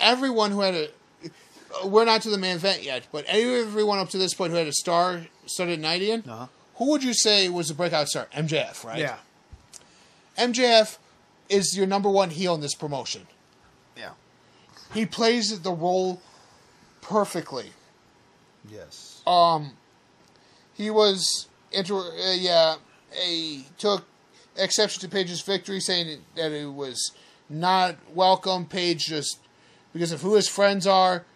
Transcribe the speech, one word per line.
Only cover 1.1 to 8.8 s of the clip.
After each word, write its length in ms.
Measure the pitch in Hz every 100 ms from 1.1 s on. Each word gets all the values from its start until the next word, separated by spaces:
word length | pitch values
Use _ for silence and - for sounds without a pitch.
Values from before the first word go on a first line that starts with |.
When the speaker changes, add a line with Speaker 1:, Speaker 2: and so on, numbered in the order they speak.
| _ 175 - _ - - - 190
Speaker 1:
we're 180 | 208 226
not 160 | 220
to 80 | 220
the 80 | 208
main 160 | 185 180
event 260 | 190 180
yet, 240 | 127 127 -
but 120 | 151 143
everyone 720 | 196 240 247 220 208 214 196
up 100 | 185
to 80 | 190
this 140 | 185
point 200 | - 180
who 40 | 170
had 120 | 156
a 40 |
star-studded 1080 | 131 - 170 180 175 165 _ - - 175 170
night, 200 | 156 175
Ian, 220 | 202 226 185
Speaker 2:
Uh-huh. 200 | 113 127 _ _ -
Speaker 1:
who 100 | 254
would 120 | 302
you 100 | 262
say 360 | 233 214 202 190
was 180 | 175 160
the 60 |
breakout 340 | 151 175 156 143
star? 200 | 151 113
M 140 | 139 156
J 120 | 151
F, 260 | 123 -